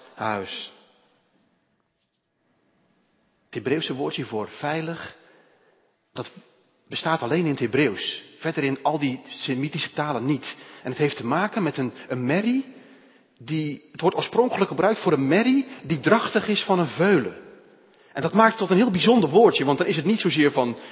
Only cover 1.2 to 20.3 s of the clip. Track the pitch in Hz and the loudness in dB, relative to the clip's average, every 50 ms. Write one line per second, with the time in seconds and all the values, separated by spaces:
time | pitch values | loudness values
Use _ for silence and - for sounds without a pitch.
1.2 | _ _ _ _ _ _ _ _ _ _ _ _ _ _ _ _ _ _ _ _ | _ _ _ _ _ _ _ _ _ _ _ _ _ _ _ _ _ _ _ _
2.2 | _ _ _ _ _ _ _ _ _ _ _ _ _ _ _ _ _ _ _ _ | _ _ _ _ _ _ _ _ _ _ _ _ _ _ _ _ _ _ _ _
3.2 | _ _ _ _ _ _ - 127 107 127 139 160 - - 131 127 147 156 - - | _ _ _ _ _ _ -12 -6 -2 -2 -2 -2 -2 -4 -6 -4 -6 -6 -6 -6
4.2 | 127 110 117 107 101 - - - 151 147 156 165 160 170 165 156 - - - _ | -8 -6 -6 -6 -6 -8 -10 -8 -6 -6 -4 -4 -6 -8 -10 -10 -12 -16 -18 _
5.2 | _ _ _ _ _ _ _ _ _ _ _ _ _ _ _ _ _ _ - - | _ _ _ _ _ _ _ _ _ _ _ _ _ _ _ _ _ _ -12 -12
6.2 | 120 - - - _ _ _ _ _ _ _ _ _ - - - - 165 165 160 | -12 -12 -14 -20 _ _ _ _ _ _ _ _ _ -12 -10 -6 -2 -2 -2 -2
7.2 | 123 117 143 175 170 151 139 - 127 110 107 139 151 120 95 - - - - - | 0 0 0 0 0 0 0 -2 -2 0 2 2 2 2 0 -4 -6 -8 -8 -10
8.2 | - - - - - 160 160 160 139 135 135 - - 143 156 151 143 131 127 127 | -14 -18 -18 -8 -8 -6 -4 -2 -2 -2 -2 -2 -2 -2 -2 0 -2 -2 -4 -6
9.2 | - - - - - - 131 127 143 151 - 151 - - - 151 147 151 139 113 | -10 -16 -14 -10 -6 -4 -4 -4 -4 -4 -4 -6 -6 -6 -4 -4 -4 -2 -2 -2
10.2 | 120 139 151 127 - - - - - - - - - 123 104 - 147 143 - - | -2 -2 -2 -2 -4 -10 -14 -14 -18 -20 -20 -12 -10 -8 -2 0 -2 -2 -2 -4
11.2 | 113 117 143 170 202 202 - 220 175 151 - 143 131 120 - - - - 131 127 | -4 -2 0 0 -2 -2 -2 -2 -2 -2 -2 -2 -4 -4 -6 -10 -10 -8 -6 -4
12.2 | 123 123 156 190 220 240 254 269 269 - - - - - - - _ _ _ _ | -2 0 0 0 2 0 0 0 -2 -6 -14 -20 -20 -20 -20 -20 _ _ _ _
13.2 | _ _ _ _ 120 123 156 156 156 147 139 - - - - - 160 165 - 151 | _ _ _ _ -10 -6 -4 -4 -4 -4 -8 -10 -14 -20 -10 0 0 0 0 0
14.2 | - - - 226 247 247 - - 196 - 147 139 170 208 220 - - 185 151 135 | -6 -2 2 2 2 2 2 0 -2 -2 0 0 2 2 2 2 0 0 2 2
15.2 | 135 135 160 208 226 254 262 277 262 - - - - 135 165 135 - 151 143 127 | 2 2 4 4 4 4 2 2 0 -2 -10 -14 -6 -4 -4 0 4 4 4 4
16.2 | - - - 214 185 214 208 - - - 190 180 170 127 104 123 170 202 196 147 | 2 0 -2 -2 0 0 -2 -2 0 0 2 2 2 -2 0 0 2 4 4 4
17.2 | 110 90 - - - - - - - - _ _ _ _ _ _ _ _ - - | 2 0 -8 -12 -18 -20 -20 -20 -20 -20 _ _ _ _ _ _ _ _ -10 -4
18.2 | - 147 - 208 226 220 220 - 202 175 190 185 254 254 180 175 147 214 254 233 | -4 0 4 6 6 6 4 2 0 2 4 4 4 4 2 2 4 6 6 6
19.2 | 170 135 151 208 240 175 - - 135 139 139 135 175 - 165 156 139 185 226 214 | 4 6 6 8 8 8 6 4 0 0 2 2 2 0 0 0 0 0 0 2
20.2 | - 175 | 0 0